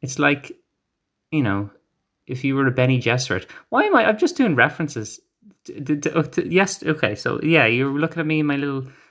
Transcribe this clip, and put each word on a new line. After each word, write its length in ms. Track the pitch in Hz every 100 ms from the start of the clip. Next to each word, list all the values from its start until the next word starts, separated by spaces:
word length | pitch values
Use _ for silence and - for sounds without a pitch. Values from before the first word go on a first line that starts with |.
it's 160 | 127 -
like, 340 | 143 143 - - _ _ _ _ _ _ _
you 140 | 156
know, 260 | 117 101 104 - _ _ _ _ -
if 180 | 131
you 120 | 139 135
were 100 | 135
a 60 |
Benny 280 | 131 127 127
Gesserit, 460 | 117 127 - 95 - - -
why 140 | 247
am 120 | 415 302
I, 120 | 220
I'm 100 | 214
just 180 | 349 -
doing 200 | 240 127
references 640 | 135 - 151 120 104 - _ _ - _ -
to, 140 | -
to, 160 | 135 147
to, 260 | 156 165
to, 280 | 147 - -
yes, 300 | 175 196 -
okay, 320 | - 156 101
so 260 | 104 - -
yeah, 240 | 151 160 117
you're 260 | 120 139
looking 280 | 143 160 165
at 40 | 156
me 140 | 156
in 80 | 151
my 80 | 143
little 320 | 143 135 131 - _